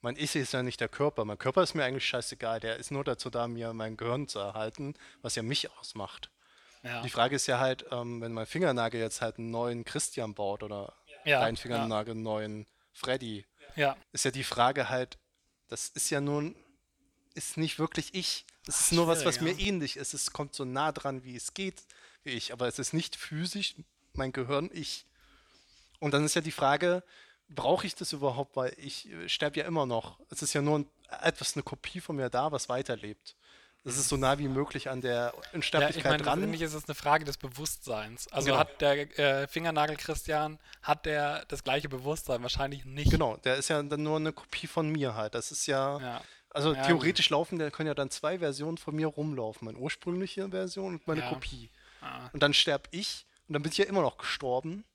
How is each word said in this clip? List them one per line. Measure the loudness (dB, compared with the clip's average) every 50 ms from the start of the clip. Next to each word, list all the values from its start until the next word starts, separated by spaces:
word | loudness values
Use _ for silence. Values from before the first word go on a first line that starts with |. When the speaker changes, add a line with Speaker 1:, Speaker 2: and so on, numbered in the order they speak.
Speaker 1:
Mein | 8 8 6
Ich | 6 6 2 4
ist | 2 2 4 2
ja | 2 2
nicht | 2 2 0
der | 0 0
Körper. | 2 4 4 4 4 4 0
Mein | 0 0 0
Körper | 0 4 6 8 6
ist | 6 6
mir | 2 2
eigentlich | 2 2 0 0
scheißegal. | 0 0 0 -2 -4 -8 -4 -2 -2 -2 0
Der | 0 -2 -4
ist | -4 -4 -4
nur | -4 -2 0
dazu | -2 -2 -2 -4 -4
da, | -2 -2 -2 -2
mir | -2 -4 -4 -6 -4
mein | -4 -4 -6 -4
Gehirn | -4 -2 0 0 0 -2 -4
zu | -4 -4
erhalten, | -4 -4 -2 -4 -4 -4 -4 -6 -8 -8 -8 -10 -14 -20 -20 _ _
was | -4 -4
ja | -2 -2
mich | 0 -2 -2 -2 -4 -8 -14
ausmacht. | -16 -14 -10 -10 -10 -10 -10 -14 -18 -18 _ _ _ _ _ _ -20 -20 -20 _ _
Speaker 2:
Ja. | -10 -8 -6 -6
Speaker 1:
Die | -4
Frage | 2 4 4 4 4
ist | 0 2
ja | 2 2 2
halt, | 4 2 0 0 -4 -6
ähm, | -6 -6 -4 -6 -6 -6
wenn | -6 -6 -4
mein | -6 -6
Fingernagel | -4 -2 2 2 4 4 4 2 0 0 0
jetzt | -2 -2 -2 -2
halt | -4 -4 -4 -4
einen | -8 -4
neuen | -2 -2 -2 -2 -2 -4 -6
Christian | -6 -4 -4 -4 -2 -2 -4 -4 -4 -4
baut | -4 -2 -2 -2 -4 -6
oder | -8 -6 -8 -8 -10 -12 _ _ _ -20 -6 2
Speaker 2:
Ja, | 4 4 6
Speaker 1:
dein | 6 2 0
Speaker 2:
ja. | -2
Speaker 1:
Fingernagel | -4 -2 -2 -2 0 0 0 0 -2 -2 -6
einen | -6 -4
neuen | -2 -2 -2 -2 -4 -8 -10 -12 _ _ _ _ _ _
Freddy, | -10 -4 -2 -2 -2 -2 -6 -8 -8 -10 _ _ _ -20 -14 -2
Speaker 2:
Ja. | 2 2 2 2 -2 -10 _ _
Speaker 1:
ist | 0 0
ja | 0
die | 0 0 -4
Frage | -2 2 4 4 4 6 4 0 0
halt, | 0 -2 -2 -2 -8 -20 _ _ _ _ _ _ _ _ _ _
das | -8 -8 -8 -8
ist | -4 -2 -2 0
ja | 2 2
nun, | 2 2 0 0 0 -2 -6 -10 -20 _ _ _ _ _ _ _ _ _ _ _ _ _ _
ist | -10 -8 -6 -2 -2
nicht | -2 -2 0 -2
wirklich | -2 -2 -2 -4 -6 -4 -6
ich. | -4 -4 -2 -4 -4 -8 -14 _ _ _
Das | -4 0
Speaker 2:
Ach, | 2 4
Speaker 1:
ist | 4 6
nur | 6 6 6
was, | 4 4 4
was | 2 2
Speaker 2:
schwierig, | 2 2 0 0
Speaker 1:
mir | 2 2
Speaker 2:
ja. | 2
Speaker 1:
ähnlich | 2 2 0 -2 -4
ist. | -6 -6 -6 -4
Es | -4 -4 -4 -2
kommt | -4 -6 -6 -4
so | -6 -6
nah | -2 0 0 0 0 0
dran, | -2 -4 -4 -4 -4 -8
wie | -10 -12
es | -10 -10 -10 -6
geht, | -4 -6 -4 -6 -8 -20 _ -20 -20 -20 -20 -20 _ _
wie | -6
ich. | -4 -4 -4 -6 -4
Aber | 0 0 0
es | 0 -2
ist | -4 -2 0
nicht | -2 -2 -2 -8
physisch | -10 -10 -8 -4 -4 -4 -2 -2 -2 -4 -4 -4 -6 -20 _ _ _ _ _ _
mein | -4 -4 -2 -2
Gehirn, | -4 -2 0 0 0 0 -2 -6
ich. | -8 -8 -8 -8 -10 -12 _ _ _ _ _ _ -20 _ _ _ _ _ _ _ -20 -20 _ _ _
Und | -2 2 4
dann | 4 4
ist | 4 2
ja | 0 0
die | 0 -2
Frage, | 2 4 4 4 6 4 2 2 0 -2 _ -20 -20 -20 -20 -20 _ _ _
brauche | -10 -2 2 4 4 4 2
ich | -2 -6
das | -6 -6 -6 -4
überhaupt? | 0 0 0 0 0 -4 -4 _
Weil | -2 -2 -2 -4
ich, | -6 -12 -10 -10 -10 -12 -12
äh, | -12 -10 -4 -4
sterb | -2 0 0 -2 0
ja | -2 -2
immer | 0 2 2 2
noch. | 2 2 0 -2 -4 -14 _ -18 _
Es | -8 -4 -4
ist | 0 2
ja | 2 4
nur | 4 4 4
ein, | 2 -2 _ _ _ _ -12 2 2
etwas, | 2 2 2 -4 -4 -4
eine | -4 -6
Kopie | -6 -10 -10 -10 -10 -10 -10
von | -8 -6 -4
mir | -2 -2 0
da, | 0 0 0 0 0
was | -2 -2 -2
weiterlebt. | -2 -2 -2 -2 -4 -6 -6 -12 -12 _ _ -20 -20 _ _ -20 -20 -20 -20 _ _ _ _
Das | -4 -2 0
ist | 0 2
so | 2
nah | 4 4 4 4 4
wie | 2 0
möglich | 0 0 0 -2 -2 -6 -6 -4
an | -6 -2
der | 0 0 2 2 0 0 -2 -6 -14 -10 -6
Unsterblichkeit | -4 -4 2 4 4 4 4 2
Speaker 2:
Ja, | 2
ich | 2
meine, | 2 2 4 2
Speaker 1:
dran. | 2 2 2
Speaker 2:
letztendlich | 0 -2 -2 -2 -4
ist | -4 -4
es | -6 -6 -6
eine | -8
Frage | -4 2 4 4 4 4
des | 0 -8
Bewusstseins. | -8 -10 -12 -10 -8 -6 -6 -6 -8 -6 -6 -4 -4 -4 -8 -10 -12 -14 -6 -4
Also | 0 2 4
Speaker 1:
Genau. | 6 6
Speaker 2:
hat | 4 4 2 2
der, | 4 4 4 4 0 -6 0 4
äh, | 4 4 4 4 0
Fingernagel | -2 -4 -2 -2 0 2 2 2 2 0
Christian, | -6 -4 -6 -6 -6 -2 -2 0 0 0 -2 -4 -10 _ -20 -20 -12 2
hat | 2 2 2 2
der | -2 0 2 2 0 0 -4 -6
das | _ -8 -6 -2
gleiche | 0 0 0 0 -2
Bewusstsein? | -8 -6 -2 -2 -4 -4 -2 -2 -2 -2 0
Wahrscheinlich | -2 -2 -2 -2 -4 -4 -8 -10
nicht. | -10 -6 4 6 6 6
Speaker 1:
Genau, | 8 6 2 0
der | 0 2 2 2
ist | 2 2 2
ja | 2 2
dann | 2 2 0 0 2
nur | 2 2
eine | 2 2 0 -2
Kopie | -4 -12 -10 -8 -8 -8
von | -4 0 0 2 2
mir | 2 2 2 2 2
halt. | 0 -2 -2 -2
Das | -4 -4 -4 -4
ist | -4 0
ja | 2 2 2 2 2 0 -2
Speaker 2:
Ja. | -6 -6 -8 -8 -10 -12 -20 -20 _ _ -4
Speaker 1:
Also | 2 2 2 2
Speaker 2:
Ja, | 4
gut. | 4
Speaker 1:
theoretisch | 4 4 6 6 2 4 4 4 4
laufen, | 4 4 2 2 -2 -2
da | -2 -2
können | -2 -2 -2
ja | -2 0
dann | 0 -2 -2
zwei | -4 -2 -2 -2 0 2
Versionen | 0 0 0 -2 -4 -4 -4 -6
von | -6 -4 -2
mir | 0 0 0
rumlaufen. | 0 -2 -2 -2 -2 -2 -4 -4 -6 -8 -12
Meine | -12 -8 -6
ursprüngliche | -6 -6 -6 -4 -4 -4 -2 -2 -2 -4 -4 -6 -6 -4
Version | -2 -4 -4 -4 -4 -6 -6 -6 -6
und | -6 _
meine | -2 -2 0
Speaker 2:
Ja. | 0 -2
Speaker 1:
Kopie. | -4 -4 -6 -8 -8 -10 -12 -16 _ _ -20 -20 -20 -16
Speaker 2:
Ah. | -14 -12 -12 -12 -12 -10 0
Speaker 1:
Und | 4 4
dann | 6 6
sterb | 6 4 4 2 0 -2 -6 -8
ich | -6 -6 -6 -8 -10 -12 _ _ _ _ _
und | -2
dann | -2 -2
bin | 0 2
ich | 2
ja | 2
immer | 4 4 4 4
noch | 2 0 -2
gestorben. | -6 -4 -4 -2 -2 0 -2 -2 -2 -4 -8 -8 -12 _ _